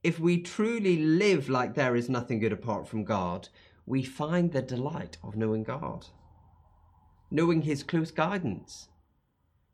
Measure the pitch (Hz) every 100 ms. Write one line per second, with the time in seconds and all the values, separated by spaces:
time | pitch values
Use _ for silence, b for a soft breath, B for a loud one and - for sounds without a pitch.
0 | 170 165 165 175 175 - 220 233 196 170
1 | 156 170 208 180 135 131 123 - 131 120
2 | 117 123 120 117 107 98 117 101 - 110
3 | 98 104 90 92 - b b b - 131
4 | 131 - 151 175 170 139 123 123 139 165
5 | 87 - 117 107 110 110 110 135 67 -
6 | - - - - - _ - _ _ _
7 | _ _ - 143 170 165 147 143 - 165
8 | 160 - 165 196 147 95 - - - _
9 | _ _ _ _ _ _ _